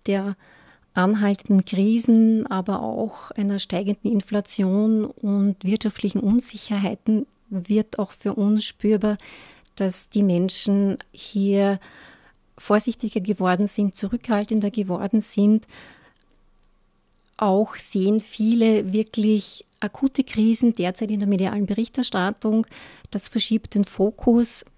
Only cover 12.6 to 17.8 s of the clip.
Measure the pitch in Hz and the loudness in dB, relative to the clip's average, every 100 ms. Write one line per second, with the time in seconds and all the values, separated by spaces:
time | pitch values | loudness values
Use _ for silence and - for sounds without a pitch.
12.6 | - 208 240 - 220 214 185 196 185 180 | 0 0 0 -4 -4 -4 -4 -2 0 0
13.6 | 208 - 202 - 196 240 - 208 208 220 | 0 0 -2 -2 -6 -6 -2 -2 0 -2
14.6 | 202 214 190 180 196 220 - - 208 220 | -2 -2 -4 -4 0 0 0 2 4 2
15.6 | - - - - _ _ _ _ _ _ | 0 -20 -20 -20 _ _ _ _ _ _
16.6 | _ _ _ _ _ _ _ - 208 190 | _ _ _ _ _ _ _ -2 2 2
17.6 | 214 - | 0 -2